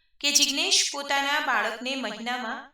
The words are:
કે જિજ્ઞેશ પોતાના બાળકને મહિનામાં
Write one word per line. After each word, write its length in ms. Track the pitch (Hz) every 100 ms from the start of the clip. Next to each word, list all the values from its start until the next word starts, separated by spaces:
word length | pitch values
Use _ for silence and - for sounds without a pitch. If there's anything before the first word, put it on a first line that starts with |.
| _ _
કે 120 | 285
જિજ્ઞેશ 580 | 285 285 285 359 - -
પોતાના 480 | 277 277 277 277 294
બાળકને 560 | 302 233 214 226 247 269
મહિનામાં 760 | 226 214 226 247 226 240 -